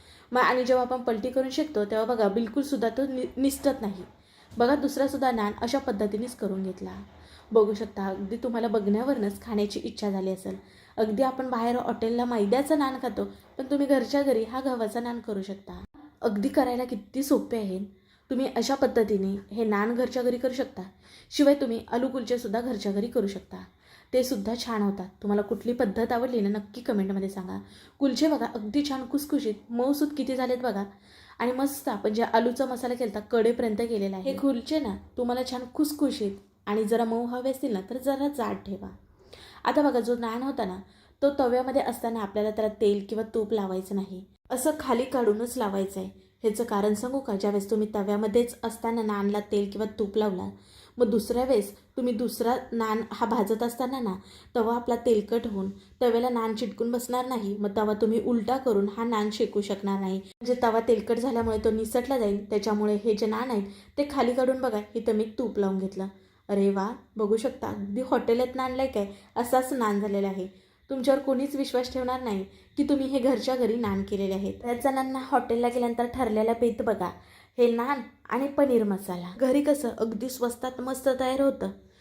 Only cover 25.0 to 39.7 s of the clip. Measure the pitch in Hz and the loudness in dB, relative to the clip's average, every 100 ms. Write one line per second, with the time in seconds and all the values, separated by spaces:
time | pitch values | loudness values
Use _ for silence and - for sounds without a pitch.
25 | 185 - 202 208 202 202 240 240 240 185 | -8 -8 0 0 0 -2 -2 0 0 0
26 | 233 233 247 240 202 214 202 247 247 208 | 0 0 0 0 0 -2 -6 -10 -2 0
27 | 196 196 190 196 185 190 - - - - | 0 -2 -4 -6 -10 -10 -12 -20 -18 0
28 | 277 240 302 285 233 226 214 285 285 262 | 0 4 2 2 -2 -4 -2 0 0 -2
29 | 247 285 - 285 226 208 - 233 254 285 | -2 -4 0 0 0 -4 -6 0 2 2
30 | 302 294 262 254 254 247 247 196 202 - | 0 0 -2 -2 0 0 0 -2 -4 -10
31 | - - - - 240 254 277 - - 208 | -20 -20 -18 -4 -2 0 0 -2 -4 -2
32 | 220 214 226 226 233 247 262 247 247 247 | 0 0 4 4 2 0 -2 -2 -4 -2
33 | 240 208 208 233 220 233 233 208 233 220 | -4 -4 0 4 4 4 0 0 -2 -2
34 | 196 190 190 269 277 240 - 311 247 196 | -2 -4 -4 0 0 0 0 -2 -2 -6
35 | - - 240 247 254 254 247 - 294 - | -10 -6 -2 -2 -2 -6 -8 -2 0 2
36 | 277 208 202 196 - _ - 214 214 226 | 0 0 -4 -6 -16 _ -2 0 2 2
37 | 226 226 240 247 262 262 277 190 196 247 | 2 0 -2 -2 -2 -2 -2 -2 -4 -4
38 | 254 269 285 285 214 190 190 202 190 - | -2 0 0 0 -4 -4 -8 -10 -10 -16
39 | _ _ - - - - - | _ _ -20 -20 -20 -4 0